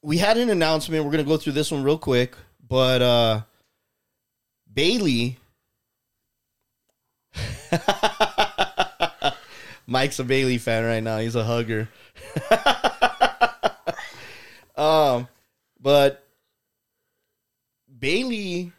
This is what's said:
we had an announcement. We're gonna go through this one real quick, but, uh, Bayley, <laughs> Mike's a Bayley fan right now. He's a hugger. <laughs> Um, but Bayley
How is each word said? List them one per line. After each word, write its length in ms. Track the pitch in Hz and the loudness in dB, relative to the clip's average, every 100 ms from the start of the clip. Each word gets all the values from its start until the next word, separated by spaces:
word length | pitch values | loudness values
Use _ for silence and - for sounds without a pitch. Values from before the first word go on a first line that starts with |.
we 160 | 151 165 | 0 0
had 200 | 202 226 | 2 2
an 120 | 240 | 2
announcement. 560 | 196 160 160 151 160 147 | 2 2 0 0 -2 0
We're 60 | |
gonna 120 | 156 | -2
go 140 | 143 156 | 0 0
through 160 | 156 | 0
this 180 | 139 151 | -2 -2
one 120 | 147 | -2
real 140 | 135 156 | 0 0
quick, 380 | - 127 127 - - _ - | 2 0 0 -6 -20 _ -4
but, 340 | 127 127 127 | 0 2 4
uh, 400 | 123 120 113 110 107 _ _ _ _ _ _ _ _ _ _ _ _ | 4 4 4 0 -4 _ _ _ _ _ _ _ _ _ _ _ _
Bayley, 640 | 110 160 240 185 120 120 120 _ _ _ _ _ _ _ _ _ _ _ _ _ _ _ _ _ _ _ | 0 2 2 0 0 -2 -6 _ _ _ _ _ _ _ _ _ _ _ _ _ _ _ _ _ _ _
<laughs> 40 | - - - - 170 - 196 214 - 214 - 208 - - - 185 - 170 - 139 - - - - - - | -12 -10 -12 -4 -2 0 0 -2 0 -4 0 -4 -2 -4 -2 -6 -2 -6 -4 -6 -6 -20 -20 -20 -20 -4
Mike's 300 | 127 139 - | -2 -2 -4
a 40 | |
Bayley 340 | 123 135 131 123 | -2 0 2 0
fan 260 | 117 113 | 0 -2
right 200 | 113 113 | 0 -2
now. 160 | 113 110 | -2 -4
He's 160 | 113 117 | -2 -2
a 80 | |
hugger. 460 | 110 117 113 110 110 _ - - - - - | -2 -2 -2 -4 -6 _ -20 -20 -10 -10 0
<laughs> 100 | - - - - - - - - - 240 - - - - - - - - - - - _ - | 2 2 0 -2 0 -2 2 0 2 -2 0 -6 -6 -10 -10 -12 -18 -20 -20 -20 -20 _ -2
Um, 520 | 151 156 147 123 123 _ _ _ _ _ | 2 4 4 2 -4 _ _ _ _ _
but 480 | 139 143 139 139 _ _ _ _ _ _ _ _ _ _ _ _ _ _ _ _ _ 127 | 4 6 6 2 _ _ _ _ _ _ _ _ _ _ _ _ _ _ _ _ _ -6
Bayley 760 | 135 180 254 226 196 175 175 | -2 -2 -2 -6 -6 -6 -8